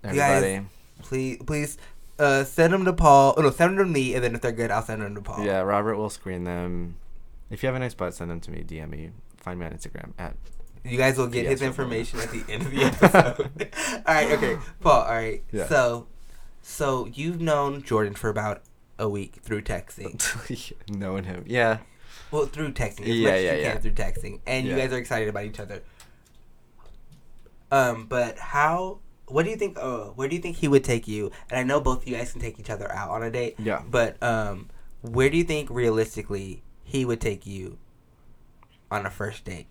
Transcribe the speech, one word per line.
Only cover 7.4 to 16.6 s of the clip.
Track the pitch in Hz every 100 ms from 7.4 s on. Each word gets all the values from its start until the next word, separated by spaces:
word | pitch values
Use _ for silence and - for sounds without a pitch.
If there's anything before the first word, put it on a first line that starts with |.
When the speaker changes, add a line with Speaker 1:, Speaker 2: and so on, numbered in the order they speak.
| -
Speaker 2:
If | 107
you | 131
have | 127
a |
nice | 123
butt, | - 90
send | 85 85
them | 85
to | -
me. | 80
D | 80 80
M | 78
me. | 78 80 104 - -
Find | - 90
me | 82
on |
Instagram | 85 - - - -
at | 87 - - - - -
Speaker 1:
You | 123 123
guys | 131 127
will | 123
get | 120 117
his | 127
Speaker 2:
P | 135
S |
Speaker 1:
information | 127 123 113 117 -
at | -
the | - -
end | 107
of | -
the | 135
Speaker 2:
<laughs> |
Speaker 1:
episode. | 131 - 196 190 131 - 131 156 202 -
<laughs> | - 240 -
All | 156
right, | 143
okay. | 147 127 113 - -
Paul, | 170 127
all | -
right. | 113 113 - -
Speaker 2:
Yeah. | 107 87
Speaker 1:
So, | 147 123 120 - - - - - -